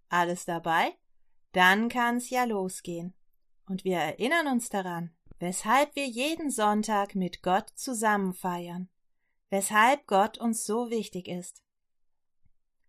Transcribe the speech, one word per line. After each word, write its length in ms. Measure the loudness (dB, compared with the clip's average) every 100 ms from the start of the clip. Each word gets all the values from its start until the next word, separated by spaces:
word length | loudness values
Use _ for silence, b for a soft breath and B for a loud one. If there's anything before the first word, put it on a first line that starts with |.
| _
alles 360 | 0 0 -2
dabei? 520 | -4 -4 0 0 0 -4 _ _ _ _ _
Dann 360 | 4 6 6 2
kann's 420 | 0 0 -2 -2
ja 140 | -2
losgehen. 680 | 0 -2 -4 -6 -10 -8 -10 -12 _ _ _ _ -8
Und 180 | -4
wir 140 | -2 0
erinnern 480 | -2 -2 0 0 2
uns 220 | 0 -2
daran, 460 | -4 -4 -6 -8 -12 -20 -8
weshalb 560 | -6 -4 2 2 2
wir 120 | -2 -4
jeden 440 | -2 -2 -2 -4
Sonntag 640 | 0 2 2 2 0 0
mit 280 | -2 -4 -2
Gott 280 | 0 0 0
zusammen 600 | -10 -8 0 2 2 0
feiern, 540 | -4 -6 -6 -6 -10 -10 _ _ _ _ _ _
weshalb 560 | -2 2 6 6 4 2
Gott 320 | 4 4 0
uns 260 | -2 -2
so 260 | -2 -2 -2
wichtig 380 | -4 -4 -8 -8
ist. 340 | -10 -12 -20 _ _ _ _ _ _ _ _ _ _ _ _